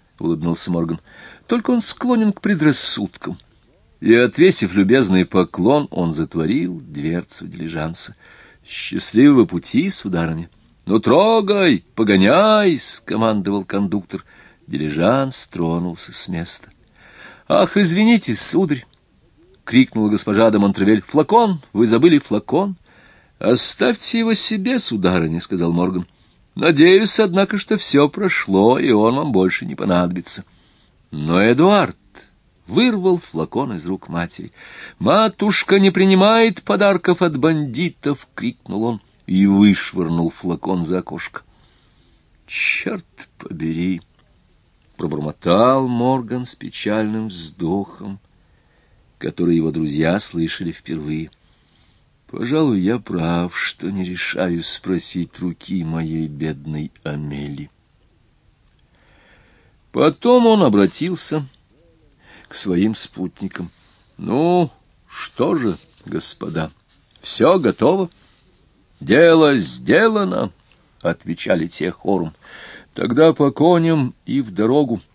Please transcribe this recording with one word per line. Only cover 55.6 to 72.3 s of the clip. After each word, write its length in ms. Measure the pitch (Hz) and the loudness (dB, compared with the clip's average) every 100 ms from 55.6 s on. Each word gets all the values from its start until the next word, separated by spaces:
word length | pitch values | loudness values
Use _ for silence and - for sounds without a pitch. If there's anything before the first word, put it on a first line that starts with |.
| - 95 | -8 -6
моей 440 | 80 82 80 80 78 | -4 -6 -6 -6 -6
бедной 640 | 71 78 71 73 76 76 - | -6 -8 -8 -10 -10 -10 -12
Амели». 680 | 76 73 73 71 71 71 143 _ _ _ _ _ _ _ _ _ _ _ _ _ _ _ _ _ _ _ _ _ _ | -10 -10 -10 -10 -10 -12 -16 _ _ _ _ _ _ _ _ _ _ _ _ _ _ _ _ _ _ _ _ _ _
Потом 540 | 123 147 - 240 247 233 | 0 0 2 2 4 4
он 180 | 214 | 4
обратился 840 | 139 104 98 - 175 170 - 156 135 _ _ _ _ _ _ _ _ - - | 4 4 2 0 -6 -6 -6 -6 -8 _ _ _ _ _ _ _ _ -20 -12
к 60 | |
своим 420 | - 101 90 107 104 | -8 -2 0 0 -2
спутникам. 720 | - - 92 - 95 - 87 - _ _ _ - | -8 -8 -10 -8 -12 -10 -14 -16 _ _ _ -12
«Ну, 540 | - 127 170 180 160 - _ _ _ | -6 -2 0 0 -2 -6 _ _ _
что 480 | - - - 143 165 | -14 -10 -4 -2 -2
же, 220 | 113 82 _ _ - | -2 -6 _ _ -12
господа, 640 | 85 - - - 80 78 - _ _ _ _ | -8 -8 -10 -8 -8 -8 -12 _ _ _ _
всё 380 | - - 113 190 | -10 0 2 2
готово?» 500 | 117 - 123 190 180 _ _ _ _ _ _ _ _ _ | 0 0 0 0 -4 _ _ _ _ _ _ _ _ _
«Дело 580 | - 127 165 160 151 131 | 0 4 6 6 4 2
сделано», 920 | 78 - - 156 226 214 190 180 - - _ _ _ _ | -2 -6 0 2 2 0 -2 -4 -6 -10 _ _ _ _
отвечали 680 | 85 82 - 85 - 90 87 | -6 -6 -8 -6 -2 -2 -2
те 240 | - 87 | -6 -6
хором. 420 | - - 95 82 | -4 -2 -2 -2